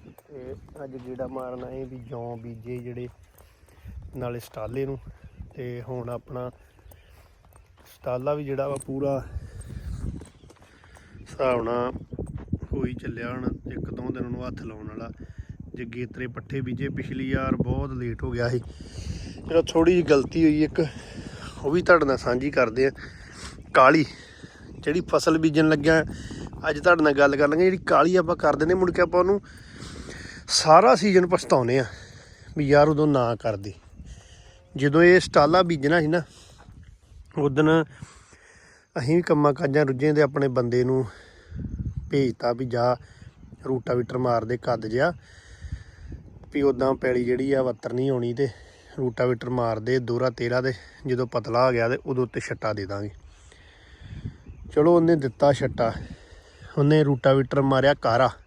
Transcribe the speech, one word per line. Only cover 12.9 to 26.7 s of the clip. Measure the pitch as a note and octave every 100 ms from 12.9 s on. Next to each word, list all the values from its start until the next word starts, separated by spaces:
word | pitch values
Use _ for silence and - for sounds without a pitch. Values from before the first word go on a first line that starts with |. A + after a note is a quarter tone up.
ਚੱਲਿਆ, | B2 C3 A#2 A#2+
ਹੁਣ | B2+ B2+ B2+ -
ਇੱਕ | B2+ B2
ਦੋ | B2+ B2
ਦਿਨ | B2+ B2
ਨੂੰ | A#2+ B2+
ਹੱਥ | A2+
ਲਾਉਣ | A2+ G#2+ G#2+
ਵਾਲਾ। | A2 A2+ - - - - - -
ਜੇ | -
ਗੇਤਰੇ | A#2 A#2+ A#2+ - B2+
ਪੱਠੇ | A#2+ - C3+
ਬੀਜੇ | B2+ A#2 C#3
ਪਿਛਲੀ | B2+ - C3 C3
ਵਾਰ | C3 C3 B2+
ਬਹੁਤ | B2+ C3 C#3
ਲੇਟ | B2+ A#2+ A2+
ਹੋ | C3
ਗਿਆ | A#2+ A#2+
ਸੀ। | B2
ਚਲੋ | - - - - - - - - - E3
ਥੋੜ੍ਹੀ | - E3 E3
ਜਿਹੀ | F3+
ਗਲਤੀ | D3+ C#3+ - E3
ਹੋਈ | D#3+ D3+
ਇੱਕ, | D3+ - D#3 - - - - - - -
ਉਹ | C#3
ਵੀ | F3
ਤੁਹਾਡੇ | - E3+ C#3+
ਨਾਲ | B2
ਸਾਂਝੀ | C3 B2+ C#3
ਕਰਦੇ | C3+ A#2+ A#2 C3+
ਆ। | - - - - - - - -
ਕਾਲੀ | - C3 D#3+ C#3 - - - - - - -
ਜਿਹੜੀ | - E3+ -
ਫਸਲ | D3+ - D#3+
ਬੀਜਣ | D#3+ D3+ D#3
ਲੱਗਿਆ | D#3 D3 D#3+ D3 - - - - - D#3